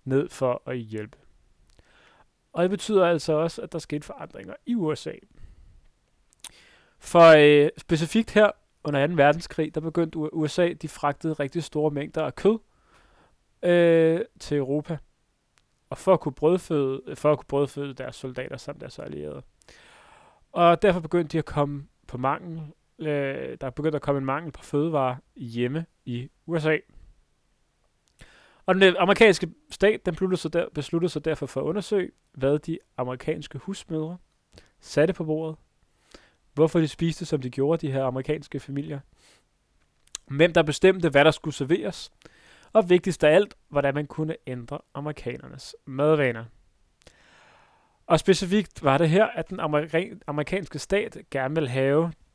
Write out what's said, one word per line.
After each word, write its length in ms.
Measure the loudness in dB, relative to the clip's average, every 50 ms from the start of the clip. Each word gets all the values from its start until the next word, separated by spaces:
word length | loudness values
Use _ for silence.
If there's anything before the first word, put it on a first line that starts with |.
| _
ned 240 | -2 0 0 0 -2
for 340 | -4 -4 -2 -2 -2 -4 -6
at 120 | -10 -10 -10
hjælpe. 380 | -10 -10 -10 -10 -12 -12 -16 _ _ _ _ _ _ _ _ _ _ _ _ _ _ _ _ _ _ _ _ _ _ _ _ _ _ _ _
Og 100 | -2 0
det 80 | 0
betyder 360 | 0 -4 -4 0 2 4 4
altså 260 | 4 4 0 0 0 0
også, 300 | 0 0 -2 -4 -8 -14
at 100 | -10 -10
der 60 | -12
skete 280 | -8 -8 -8 -8 -8
forandringer 480 | -10 -14 -16 -16 -16 -16 -18 -16 -16 -18 -16 _
i 80 | -4 -4
U 200 | -2 0 -2 -4
S 120 | -4 -6
A. 60 | -12 -12 -14 -18 _ _ -20 -20 -20 -20 -20 -20 -20 -20 -20 _ _ _ _ _ _ _ _ _ _ _ _ _ -20 -20 _ _ _ _ _ _ _ _ _
For, 360 | -18 2 6 10 10 12 12 10
øh, 300 | 10 8 8 6 6 4 0 -6
specifikt 520 | -4 _ -2 -2 -2 0 0 0 0 2
her 200 | 4 4 4 4 2 -2 _ _ _ _ _
under 160 | -4 0 0
anden 180 | 0 0 4 4
verdenskrig, 560 | 6 6 4 2 -2 -10 -6 -6 -6 -4 -4
der 60 | -6
begyndte 380 | -8 -4 -2 -2 -2 -2 -2 -6
U-, 100 | -8 -6 -4
U 140 | -4 -4
S 120 | -4 0 0
A, 140 | 0 0 0
de 160 | -6 -10 -14
fragtede 440 | -12 -4 -4 -4 -4 -2 -6 -6 -4
rigtig 320 | -4 -6 -6 -6 -8 -8
store 260 | -6 -4 -2 -2 -2
mængder 320 | -2 -4 -8 -6 -6 -6 -6
af 120 | -6 -6
kød, 240 | 0 2 2 2 2 -4 _ _ _ _ _ _ _ _ _ _ _ _ _ _ _ _ _ _ _ 0
øh, 580 | 2 4 6 6 6 6 6 6 4 2 0 -2 -8 _ _
til 160 | -8 -4 -4
Europa. 420 | -4 -2 -2 -4 -4 -4 -6 -10 -10 -10 _ _ _ _ _ _ _ _ _ _ _ _ _ _ _ _ _
Og 80 | -14 -6
for 160 | 2 2 2
at 60 | 2
kunne 120 | 2 -6 -8
brødføde, 800 | -2 0 0 0 0 -2 -4 -2 -2 -2 -2 -4 -6 -10 -14 -16
for 160 | -2 0 0 0
at 60 | 0
kunne 80 | -2 _
brødføde 460 | -2 -2 -2 -2 -4 -10 -10 -10 -10
deres 220 | -12 -14 -14 -14
soldater 400 | -12 -12 -12 -10 -10 -12 -12 -12
samt 240 | -14 -14 -14 -14 -14
deres 180 | -16 -18 -16 -14
allierede. 440 | -14 -12 -12 -12 -10 -12 -12 -14 -16 _ _ _ _ _ -20 -20 -20 -20 -20 -20 _ _ -20 -20 _ _ _ _ _ _ _
Og 300 | 4 6 6 6 6 4
derfor 180 | 2 2 2
begyndte 320 | -2 -2 -2 -2 -2 0 -2
de 60 | -4
at 60 | -4
komme 420 | -2 -2 -2 -2 -2 -2 -8 -12 -16 _ _ _
på 120 | -14 -10 -6
mangel, 440 | -4 -4 -4 -4 -8 -12 -12 -12 -14 -14 -18 _ _ _ _ _
øh, 580 | -6 -4 -2 -2 -2 -4 -6 -6 -8 -10 -10 -10
der 100 | -10 -10
begyndte 260 | -8 -4 -4 -2 -2
at 60 | -2 -2
komme 160 | -2 -2 -2
en 60 | 0
mangel 280 | -2 -4 -4 -6 -10 -14
på 100 | -16 -14
fødevarer 540 | -4 -2 -2 0 0 0 0 0 0 -2 -6 -10 _ _
hjemme 500 | -14 -14 -10 -4 -2 -2 -2 -2 -4 -8 -10 _ _ _
i 260 | -10 -8 -8 -10 -12 _ _ _
U 120 | -6 -6 -2
S 80 | 0
A. 120 | 0 0 0 -2 _ _ -20 -20 -20 -20 _ _ _ _ _ _ _ _ _ _ _ _ _ _ _ _ _ _ _ _ _ -20 _ _ _ _ _ _ _ _
Og 80 | 0 2
den 220 | 6 6 6 6
amerikanske 520 | 6 4 2 6 6 6 6 6 4 0 -8 -10 _ _ _
stat, 360 | -6 0 2 2 2 2 -2
den 80 | -6 -4
besluttede 260 | -2 -2 -2 -2 -2
sig 120 | -4 -4 -4
der, 140 | -4 -4 -4 -6
besluttede 380 | -10 -8 -4 -4 -2 -2 -2 -4
sig 120 | -4 -4
derfor 220 | -4 -6 -4 -6
for 140 | -8 -6 -6
at 40 | -4
undersøge, 460 | -4 -4 -6 -4 -2 -2 -2 -2 -4 -10 _ _ _ _
hvad 260 | -4 0 0 0 0
de 200 | -2 -6 -10 -10 -10 _ _
amerikanske 640 | -8 -8 -6 -6 -8 -6 -6 -6 -6 -8 -12 -14 -14
husmødre 600 | -12 -10 -12 -12 -10 _ -8 -6 -6 -8 -10 -14 _ _ _ _ _ _ _ -20 _ _ _ _
satte 340 | _ -6 0 2 2 2 2
på 100 | -2 -4
bordet. 320 | -4 -4 -4 -6 -8 -10 -14 _ _ _ _ _ _ _ _ _ _ _ -20 _ _ _ _ _ _ _
Hvorfor 240 | 2 2 4 4 2
de 100 | 0 0
spiste, 380 | -2 -2 -2 -2 -2 -4 -6
som 140 | -4 -4 -4
de 100 | -4 -6
gjorde, 360 | -4 -2 0 0 0 -2 -2
de 60 | -4 -2
her 120 | -2 -2
amerikanske 560 | -2 -2 -4 -4 -4 -6 -6 -6 -10 -12 -12
familier. 400 | -10 -8 -8 -8 -8 -8 -10 -12 -14 _ _ _ _ _ _ _ _ _ _ _ _ _ _ _ _ _ _ _ _ _ _ -18 -16
Hvem 260 | _ 0 2 2 4 4
der 100 | 2 2
bestemte, 460 | 2 -2 2 4 4 4 4 0 4
hvad 160 | 4 6 6
der 60 | 6
skulle 240 | 6 4 -4 -10 -6
serveres. 580 | -6 -2 -2 0 -2 -2 -6 -8 -10 -16 -18 _ _ _ -20 _ _ _ _ _ _ _ _ _
Og 180 | 2 4 4
vigtigst 340 | 4 2 2 0 -4 2 4
af 100 | 6 6
alt, 200 | 6 4 2 -4 _ _ _
hvordan 260 | -4 0 0 0 -2
man 120 | -2 -6
kunne 300 | -6 -6 -8 -6 -6 -6 -10 _
ændre 320 | -12 -12 -12 -12 -12 -14 -14 -14 _ _
amerikanernes 800 | -12 -10 -10 -10 -10 -10 -10 -10 -10 -14 -18 -20 -18 -18 -20 -20 -20 _
madvaner. 580 | -14 -4 0 2 2 4 4 2 0 0 -4 -10 -14 _ _ _ _ _ _ _ _ _ _ _ -20 _ _ _ _ _ _ _ _ _ _ _ _ _ _ _ _ _ _ _
Og 140 | 0 0 2
specifikt 640 | 4 2 2 2 2 0 0 0 -2 -2 _ -4 0
var 140 | 0 2 4
det 100 | 2 2
her, 180 | 4 2 2
at 240 | 2 0 -8 -10 -10
den 100 | -8 -8
amerika-, 580 | -6 -2 -2 -2 -2 0 -2 -4 -4 -4 -10 -16 -12
amerikanske 520 | -8 -6 -6 -4 -4 -4 -6 -6 -8 -12 -14
stat 400 | -6 -4 -2 -2 -2 -4 -10 -16 -20 _
gerne 240 | -6 -4 -4 -2 -2
ville 140 | -4 -4 -2
have 440 | -2 -2 0 2 2 2 0 0 -4 -12 _ _ _